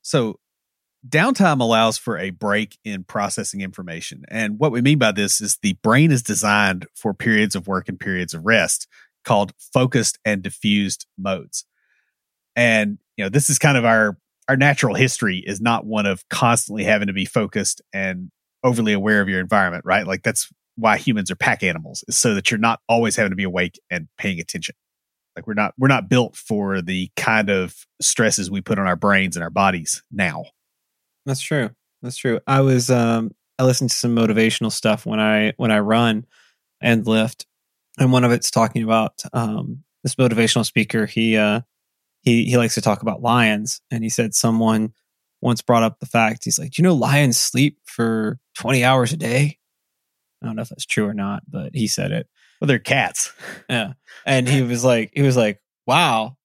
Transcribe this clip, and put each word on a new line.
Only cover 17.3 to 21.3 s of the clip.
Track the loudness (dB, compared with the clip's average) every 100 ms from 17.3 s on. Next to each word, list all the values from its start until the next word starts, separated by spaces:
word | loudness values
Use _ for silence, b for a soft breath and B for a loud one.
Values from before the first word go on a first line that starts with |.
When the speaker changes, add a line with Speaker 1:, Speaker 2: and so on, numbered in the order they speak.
| -2 -2 -4 -4 -6 _
Speaker 1:
and | -6 -6 -6 -12 _ _ _
overly | 0 0 0
aware | 0 2 2
of | 2
your | -2
environment, | 0 2 2 -2
right? | 0 0 0
Like, | -4
that's | -4 -4 -8 _ _ 0
why | 2 2
humans | 0 -2
are | -4